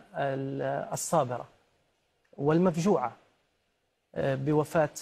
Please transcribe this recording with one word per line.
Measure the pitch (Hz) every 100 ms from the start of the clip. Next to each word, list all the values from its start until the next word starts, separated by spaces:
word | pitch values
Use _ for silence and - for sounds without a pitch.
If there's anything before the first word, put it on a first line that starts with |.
| - 170
ال-، | 143 135 135 139 135 139 -
الصابرة | 143 - 165 131 120 - _ _ _ _ _ _ _ _ -
والمفجوعة، | 143 165 185 165 180 165 123 - _ _ _ _ _ _ _ _ _ -
آه، | 139 135
بوفاة | 135 151 147 170 151 -